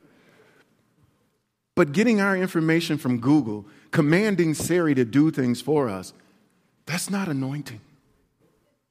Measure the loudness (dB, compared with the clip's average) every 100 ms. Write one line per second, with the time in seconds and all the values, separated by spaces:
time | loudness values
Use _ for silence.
0 | _ _ _ _ _ _ _ _ _ _
1 | _ _ _ _ _ _ _ 0 0 2
2 | 2 2 2 0 -2 -2 0 0 0 -4
3 | -2 -2 2 2 2 -6 -12 -20 _ 0
4 | 2 4 2 2 0 0 -2 0 2 2
5 | 2 2 2 2 -2 -2 -2 -2 -2 -4
6 | -10 -18 _ _ _ _ _ _ -10 -8
7 | -6 -6 -4 -4 -4 -6 -10 -16 -20 _
8 | _ _ _ _ _ _ _ _ _